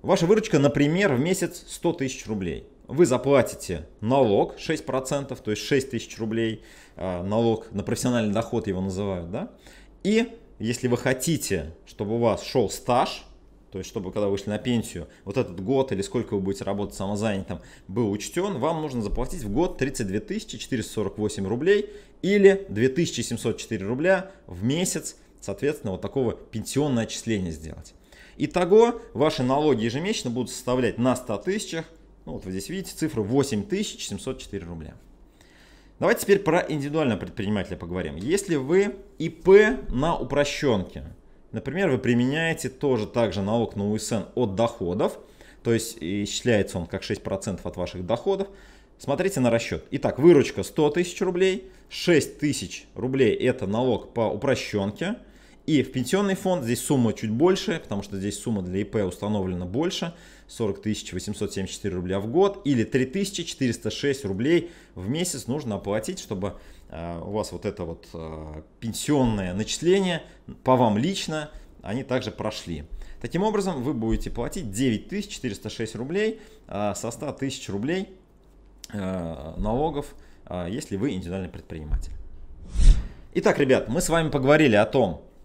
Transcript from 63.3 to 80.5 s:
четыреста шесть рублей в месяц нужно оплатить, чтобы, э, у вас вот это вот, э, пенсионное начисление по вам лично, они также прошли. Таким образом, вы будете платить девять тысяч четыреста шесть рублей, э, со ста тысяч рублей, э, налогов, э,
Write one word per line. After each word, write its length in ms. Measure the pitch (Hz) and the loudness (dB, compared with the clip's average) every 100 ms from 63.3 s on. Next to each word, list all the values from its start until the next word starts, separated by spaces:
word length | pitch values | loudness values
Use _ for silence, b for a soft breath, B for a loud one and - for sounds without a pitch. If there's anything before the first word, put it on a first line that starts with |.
| - | -6
четыреста 480 | 170 - 131 110 110 | -8 -2 -2 -2 -6
шесть 320 | - 143 135 | -4 -2 -2
рублей 480 | 98 95 131 170 170 B B - | -4 -2 2 2 0 B B -10
в 140 | 95 | -6
месяц 380 | 151 175 135 - | -4 -4 -4 -6
нужно 280 | 143 127 101 | -6 -4 -6
оплатить, 440 | 98 107 - 190 | -2 -4 -4 -10
чтобы, 340 | - 98 98 - B B - | -8 -4 -4 -8 B B -16
э, 320 | - 85 85 | -10 -8 -8
у 120 | 87 | -6
вас 200 | 104 95 | -4 -4
вот 140 | 87 104 | -6 -6
это 180 | 92 | -6
вот, 240 | 82 80 - | -8 -8 -14
э, 480 | 82 80 78 78 78 - _ | -12 -10 -10 -12 -14 -16 _
пенсионное 720 | 113 101 - 147 123 104 92 | -8 -6 0 2 4 2 -2
начисление 720 | 92 107 - 160 196 190 165 B B - - | -4 -4 -2 2 4 2 -2 B B -20 -6
по 140 | - 127 | 2 4
вам 200 | 120 104 | 4 4
лично, 540 | 151 190 - 156 147 B B - | 0 -2 -4 -6 -6 B B -16
они 240 | - 233 - | -8 -8 -2
также 260 | 131 107 | -2 -2
прошли. 540 | - 107 - - 78 73 B B B | -6 -8 -8 -8 -10 -8 B B B
Таким 240 | 120 165 | -6 -2
образом, 400 | 214 202 190 151 | 0 0 -2 -2
вы 100 | 120 | -4
будете 360 | 131 110 110 - | -2 0 0 -2
платить 420 | - 127 - 127 | -6 -6 -6 -8
девять 380 | 95 131 107 - | 0 0 0 -4
тысяч 220 | 196 202 | -8 -8
четыреста 380 | - 127 98 107 | -8 -8 -6 -10
шесть 260 | - 110 101 | -8 -8 -6
рублей, 440 | 131 185 220 - B B - | -4 -2 -2 -4 B B -10
э, 240 | 98 104 95 | -4 -4 -2
со 160 | 113 | -6
ста 220 | - 147 | -6 -10
тысяч 340 | - 135 - - | -6 -6 -6 -6
рублей, 400 | 98 127 185 190 - _ _ - - - - - | -4 -2 -4 -6 -14 _ _ -20 -20 -20 -20 -12
э, 600 | 101 92 92 85 76 76 82 | -6 -4 -4 -6 -8 -10 -4
налогов, 580 | 101 120 156 143 139 - b b | 0 0 0 -4 -8 -14 b b
э, 240 | - | -10